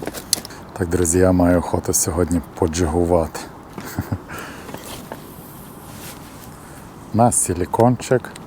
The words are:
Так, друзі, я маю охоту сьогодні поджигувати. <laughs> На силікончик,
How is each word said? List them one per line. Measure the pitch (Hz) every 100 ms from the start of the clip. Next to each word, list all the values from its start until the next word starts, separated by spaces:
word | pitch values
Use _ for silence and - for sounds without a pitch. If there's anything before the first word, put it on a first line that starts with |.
| - - - - - - -
Так, | - 85
друзі, | 90 85 90
я | 92
маю | 90 87 90
охоту | - 90 -
сьогодні | 90 - 80 85 85 - -
поджигувати. | 87 78 85 82 85 87 78 - - - - - - -
<laughs> | - - - - - - - - - - - - - - - - - - - - - - - - - - - - - - -
На | 107 120
силікончик, | - - 87 90 - 117 123 - 127 - -